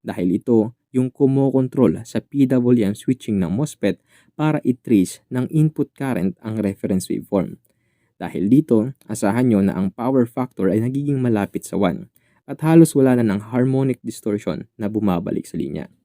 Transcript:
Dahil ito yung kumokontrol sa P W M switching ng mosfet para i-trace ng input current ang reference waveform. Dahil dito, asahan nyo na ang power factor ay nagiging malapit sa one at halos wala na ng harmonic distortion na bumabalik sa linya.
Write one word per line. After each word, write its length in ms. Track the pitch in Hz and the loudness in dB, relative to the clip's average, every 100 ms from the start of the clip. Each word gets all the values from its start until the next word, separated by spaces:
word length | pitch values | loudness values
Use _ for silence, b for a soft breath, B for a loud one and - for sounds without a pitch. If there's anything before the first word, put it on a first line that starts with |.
Dahil 400 | - 98 90 98 | -10 -4 -2 -2
ito 320 | - 113 107 - _ | 2 2 2 -6 _
yung 240 | 127 127 | -4 -4
kumokontrol 880 | _ 135 135 135 135 131 143 110 78 | _ 2 2 2 0 0 2 2 0
sa 160 | - 113 | -6 -8
P 320 | - 143 131 | -6 0 2
W 320 | 131 120 120 | 2 2 2
M 160 | 101 104 | 2 -2
switching 400 | - 127 - 101 | -4 -4 -2 -2
ng 160 | 85 | -2
mosfet 480 | 101 151 - 101 87 b b b | -2 -4 -4 -4 -4 b b b
para 240 | - 156 151 - | -4 -2 0 -2
i-trace 560 | 123 - 107 90 - _ | -6 2 2 2 -4 _
ng 160 | 127 127 | -6 -2
input 400 | 156 156 151 143 | 0 0 0 -8
current 400 | _ 139 117 92 - | _ -6 -4 -4 -6
ang 160 | 110 110 101 | -8 -4 -4
reference 480 | 98 - 95 - | -4 -4 -4 -4
waveform. 480 | - - 101 - - _ _ _ _ _ _ | -8 -4 -4 -4 -10 _ _ _ _ _ _
Dahil 320 | 87 82 95 | -10 -4 2
dito, 480 | 131 151 113 120 - - | 2 4 2 0 -8 -12
asahan 320 | 107 104 110 127 | -4 0 2 2
nyo 80 | 104 | 4
na 160 | 98 87 | 2 0
ang 160 | 95 | -4
power 320 | - 123 135 | -4 0 0
factor 480 | 120 - 123 - 95 | 0 -2 -8 -2 0
ay 80 | 104 | 0
nagiging 400 | 120 135 143 139 | -2 -4 -4 -2
malapit 480 | 123 107 95 - - | 0 0 -2 -6 -8
sa 80 | 95 | -2
one 320 | 98 76 - _ _ _ - | -2 -2 -12 _ _ _ -16
at 160 | 139 | -4
halos 320 | 160 165 160 143 | 4 6 6 6
wala 240 | 131 123 | 4 4
na 80 | 113 | 2
ng 240 | 98 107 | -2 -2
harmonic 480 | 127 131 131 135 127 - | -2 0 0 -2 -4 -10
distortion 640 | - 110 104 101 76 104 - | -8 -4 -4 -4 -8 -12 -8
na 80 | 104 | -6
bumabalik 560 | 107 104 87 95 - | -2 0 0 -2 -6
sa 160 | - - | -6 -8
linya. 320 | 65 78 - _ | -6 -8 -12 _